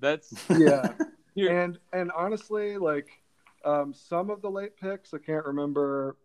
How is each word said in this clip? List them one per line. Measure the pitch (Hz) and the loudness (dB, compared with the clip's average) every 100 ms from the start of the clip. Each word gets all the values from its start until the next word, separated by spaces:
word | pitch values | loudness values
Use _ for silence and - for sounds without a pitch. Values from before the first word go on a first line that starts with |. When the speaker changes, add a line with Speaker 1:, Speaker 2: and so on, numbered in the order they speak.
Speaker 1:
That's | 139 156 - - - | -2 -2 -6 -6 2
Speaker 2:
Yeah. | 165 147 139 160 - 311 | 6 8 6 2 -2 -6
Speaker 1:
<laughs> | - _ 196 | -8 _ 0
Here. | 185 175 | 2 2
Speaker 2:
And, | 175 170 _ | 0 -6 _
and | 185 175 | -4 -4
honestly, | 165 190 214 - 214 208 202 | -2 -4 -4 -6 -6 -4 -2
like, | 165 147 147 - _ _ _ _ | -2 -2 -6 -16 _ _ _ _
um, | 147 147 143 | 0 0 -2
some | - - 170 202 | -8 -6 -4 -4
of | 202 | -6
the | 196 | -6
late | 196 208 - | -6 -8 -8
picks, | 190 196 - | -8 -8 -10
I | 151 | -10
can't | 156 156 147 | -4 -4 -2
remember, | 143 143 143 139 139 135 - | -4 -2 0 0 0 -4 -8